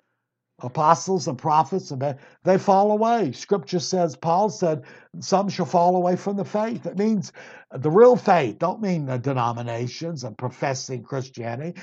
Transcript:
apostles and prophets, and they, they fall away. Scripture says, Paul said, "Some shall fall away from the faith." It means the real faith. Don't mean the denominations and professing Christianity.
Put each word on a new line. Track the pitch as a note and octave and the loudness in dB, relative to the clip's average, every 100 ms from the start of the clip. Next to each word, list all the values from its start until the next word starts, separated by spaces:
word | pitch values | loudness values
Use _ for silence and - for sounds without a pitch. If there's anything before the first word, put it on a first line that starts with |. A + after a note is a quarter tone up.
| _ _ _ _ _ - | _ _ _ _ _ -14
apostles | B2 D#3+ D#3 E3 - F#3+ D#3 | -8 2 4 4 2 -4 -4
and | B2+ | -6
prophets, | D#3+ D3+ D#3 F#3+ F#3 | 0 0 0 -4 -6
and | C3+ | -6
they, | C#3+ C3 - _ | -6 -6 -14 _
they | E3+ F#3 | 2 2
fall | G3+ F#3+ G#3 | 4 4 4
away. | G#3+ A3+ A#3 D#3+ | 2 2 0 -2
Scripture | A#2 - G3 - F3 | -4 -2 -4 -2 -6
says, | - F#3 E3+ - | -2 0 -2 -2
Paul | E3+ F3 G#3+ | 0 2 0
said, | G#3+ F3 D#3 - - _ E3+ | 0 -2 -2 -8 -20 _ -12
"Some | - F#3+ G3+ | 0 0 0
shall | D3+ D#3 | -4 0
fall | F3 F3 F3+ | 4 4 4
away | F3+ F3+ | 2 0
from | G3 G3+ | -2 -6
the | |
faith." | F3+ G#3 A3+ A#3 E3+ | -4 -4 -4 -6 -8
It | F3+ | -2
means | G#3+ G#3+ C3 - - - - | 0 0 -4 -12 -20 -20 -16
the | C3+ D3+ | -4 2
real | F3+ B3 A#3+ | 8 8 8
faith. | - F3 B2 - | 4 2 2 -2
Don't | E3+ A3 | -4 -2
mean | G3+ F3 C3+ | -2 -2 -2
the | B2+ | -4
denominations | C3 B2+ A#2+ A#2+ A#2+ A#2 A#2+ - E3+ D#3 | -2 0 -2 -4 -6 -6 -6 -8 -10 -8
and | A#2 G#2 | -10 -8
professing | B2+ - D3 C3 - B2+ | -10 -4 -4 -4 -8 -10
Christianity. | G#2+ C#3 B2+ - A#2 A#2+ D#3+ F3+ | -8 -8 -8 -10 -10 -8 -10 -14